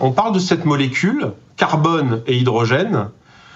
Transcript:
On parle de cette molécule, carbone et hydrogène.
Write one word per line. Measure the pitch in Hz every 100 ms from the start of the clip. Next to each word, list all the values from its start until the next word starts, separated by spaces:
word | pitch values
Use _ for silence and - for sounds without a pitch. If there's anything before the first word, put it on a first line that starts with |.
On | 131
parle | 127 226
de | 190
cette | 180 170
molécule, | 156 143 135 127 185 285 131 - - -
carbone | 165 151 160 165 135 113 117
et | 123
hydrogène. | 123 113 113 135 214 185 101 - _ - -